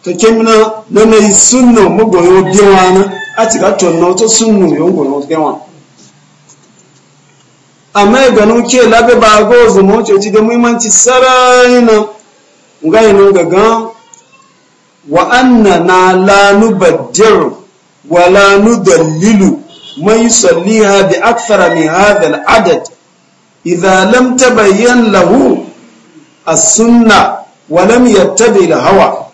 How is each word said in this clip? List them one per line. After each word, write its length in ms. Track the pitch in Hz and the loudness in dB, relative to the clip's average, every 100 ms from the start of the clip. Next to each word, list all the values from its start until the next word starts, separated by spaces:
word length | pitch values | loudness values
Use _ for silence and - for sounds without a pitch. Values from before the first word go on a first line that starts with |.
To 80 | 180 170 | -10 -2
ke 160 | 220 | 0
mina 520 | 226 226 220 220 - - | 2 2 2 0 -4 -6
na 160 | 202 226 | 0 2
na 100 | 220 | 2
yi 160 | 208 | 2
sunna 560 | 190 - 247 247 226 185 | 0 -2 0 2 2 0
mu 160 | 175 220 | 0 0
goyo 380 | 185 175 190 | 0 2 2
biyawa 480 | 185 196 196 190 185 | 2 2 2 2 2
na, 100 | 185 202 - - - | 0 -2 -6 -12 -6
a 80 | 220 | -4
ti 100 | - | -2
ga 120 | 190 196 | -4 -2
tonno 360 | 180 165 175 | -2 -2 -2
to 140 | 185 220 | -2 -2
sunnu 480 | - 226 208 175 143 | -2 0 0 0 -2
yo 120 | 170 | -2
goyo 320 | 180 135 143 147 | -2 -4 -6 -8
biyawa. 320 | 160 151 - - - _ _ - _ _ _ _ _ _ _ 131 131 135 143 _ _ _ _ _ _ _ | -6 -6 -8 -18 -20 _ _ -20 _ _ _ _ _ _ _ _ _ _ _ _ _ _ _ _ _ _
Amma 260 | 202 202 254 | -2 0 2
ya 100 | 262 | 2
ganu 320 | 214 208 233 233 | 2 0 0 -2
ke 140 | 254 220 | 0 2
labe 260 | 226 233 220 | 2 2 2
ba 280 | 220 214 | 2 2
go 260 | 208 240 220 | 2 2 4
zumo 340 | 190 196 220 | 2 0 0
ce 160 | 226 196 | 0 -2
ci 120 | 202 | 0
da 100 | 202 | -2
muhimmanci 480 | 220 240 240 233 226 | 0 -2 -2 -2 -4
sarai 920 | - 240 254 262 254 247 247 247 247 | -2 0 0 0 2 2 2 2 2
na. 240 | 233 214 214 - _ _ _ _ _ _ 156 | 2 0 -2 -12 _ _ _ _ _ _ -2
Nga 160 | 202 | 0
yi 120 | 220 | 2
nun 180 | 196 196 | 2 2
ga 120 | 190 | 2
gan, 440 | 165 185 220 226 226 - _ _ _ _ _ _ _ _ _ _ 143 | 0 0 0 -2 -8 -18 _ _ _ _ _ _ _ _ _ _ -6
wa 200 | 160 254 | -4 0
anna 480 | 247 262 233 202 170 | 0 2 2 2 0
na 340 | 175 185 185 | 0 0 2
la 380 | 185 196 196 202 | 0 2 2 2
nubaddiru 1040 | 202 226 196 180 143 - - 220 185 135 - - _ _ _ 143 | 2 0 0 0 -2 -6 0 2 2 -2 -8 -20 _ _ _ -4
wa 200 | 175 180 | 0 2
la 280 | 196 196 196 | 2 2 2
nudallilu 1000 | 214 233 180 170 160 156 202 214 180 - - - - - | 0 0 0 0 -2 -2 0 2 0 -2 -12 -20 -20 -8
man 200 | 175 226 | -2 0
yusalliha 800 | 233 - 180 165 185 220 208 196 | 0 0 0 -2 -2 0 0 0
bi 120 | - - | 0 -2
akthara 480 | 220 233 - 196 175 165 | -2 -4 -4 -2 -2 -2
min 120 | 156 | -4
hadha 400 | 170 208 202 160 | 0 0 0 -2
al-adad 560 | 151 196 220 190 143 - _ _ _ _ _ _ _ | -2 0 0 0 -4 -6 _ _ _ _ _ _ _
idha 420 | 170 170 190 190 190 | -8 -4 0 0 0
lam 240 | 247 254 - | 0 0 0
tabayyan 760 | 254 220 202 196 240 247 220 | 0 0 0 0 0 0 0
lahu 520 | 196 - 240 - - - - - _ _ - _ _ - | 0 0 0 0 -2 -8 -20 -20 _ _ -20 _ _ -6
as-sunna 920 | 156 - - 233 240 226 196 151 - - _ _ | -4 -4 -2 0 2 2 2 0 -6 -16 _ _
wa 160 | 165 190 | -2 0
lam 200 | 240 247 | 2 2
yattabi 580 | 202 175 - 226 202 170 | 2 0 0 0 0 0
al-hawa. 540 | 147 151 196 135 - - | -2 0 0 0 -4 -16